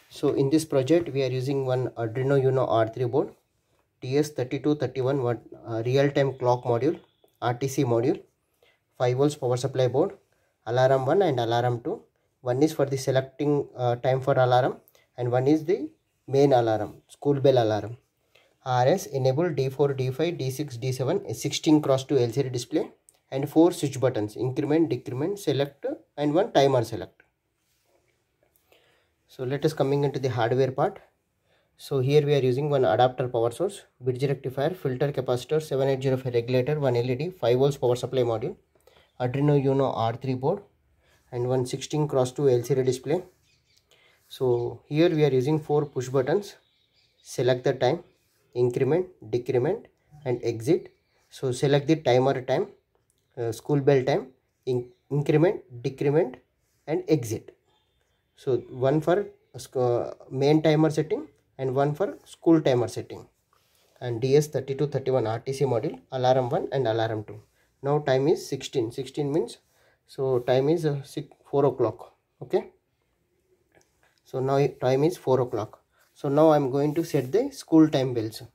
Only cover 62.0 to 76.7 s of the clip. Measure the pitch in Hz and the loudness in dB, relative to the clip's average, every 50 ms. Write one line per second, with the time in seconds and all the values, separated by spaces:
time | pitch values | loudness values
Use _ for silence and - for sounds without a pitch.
62 | - - 294 - _ - - _ - 170 165 156 147 156 131 120 113 107 - 113 | -4 -4 -6 -10 _ -20 -14 _ 2 4 4 4 4 2 2 2 0 -2 -6 -10
63 | 107 - 110 - - _ _ _ _ _ _ _ _ _ _ _ _ _ _ - | -12 -12 -14 -18 -18 _ _ _ _ _ _ _ _ _ _ _ _ _ _ -12
64 | 127 123 120 113 127 131 135 151 151 151 - 131 - - 135 - 151 143 - 131 | -8 -8 -6 -4 0 4 4 4 4 2 -2 -6 -4 -4 -4 -4 -4 -4 -4 -4
65 | 127 131 131 131 113 110 113 117 - - 135 - 147 135 120 113 120 165 262 - | -4 0 0 0 0 0 -4 -6 -6 -8 -4 -2 -2 0 0 0 -2 -4 -8 -10
66 | _ - - 131 127 127 127 131 127 120 143 190 - - - 139 127 113 110 113 | _ -10 -6 0 2 4 4 4 2 0 -2 -4 -4 -2 -2 -2 0 0 0 0
67 | 110 113 113 107 107 - 104 110 - _ _ _ _ _ _ _ - 139 147 151 | -2 -2 -4 -6 -8 -10 -16 -20 -20 _ _ _ _ _ _ _ -4 -2 -2 0
68 | 151 - 131 131 135 151 202 - - - 143 - - - - 107 113 110 - - | 2 2 2 2 4 2 0 0 -2 -8 -10 -8 -8 -6 -4 -4 -4 -4 -4 -10
69 | - - - - 147 139 143 170 220 240 - - _ _ _ _ _ _ _ _ | -12 -10 -6 -6 -4 -2 0 -2 -2 -2 -6 -18 _ _ _ _ _ _ _ _
70 | _ _ - - 135 131 131 120 123 - 127 131 135 143 165 175 156 151 143 139 | _ _ -10 -4 -2 0 0 0 2 2 2 2 4 2 0 0 0 -2 -4 -4
71 | 135 - - 151 143 - - _ _ - - 143 143 139 - - 120 110 110 - | -8 -10 -12 -12 -12 -12 -16 _ _ -4 0 2 2 2 2 2 -2 -2 -2 -6
72 | - - _ _ _ _ _ - 135 123 - 202 208 - _ _ _ _ _ _ | -16 -20 _ _ _ _ _ -20 -12 -4 -2 -2 -2 -4 _ _ _ _ _ _
73 | _ _ _ _ _ _ _ _ _ _ _ _ _ _ _ _ _ _ _ _ | _ _ _ _ _ _ _ _ _ _ _ _ _ _ _ _ _ _ _ _
74 | _ _ _ _ _ _ - 135 127 135 139 139 143 127 - - - 127 131 131 | _ _ _ _ _ _ -8 -4 -2 0 2 2 2 0 0 -2 0 2 2 4
75 | 147 165 - - - 135 127 127 123 123 - 107 104 - - - _ _ _ _ | 2 0 0 -2 0 2 2 2 2 0 -2 -6 -6 -6 -10 -20 _ _ _ _
76 | _ _ _ _ - 147 139 147 160 160 151 147 143 127 | _ _ _ _ -4 0 4 6 6 6 6 4 2 2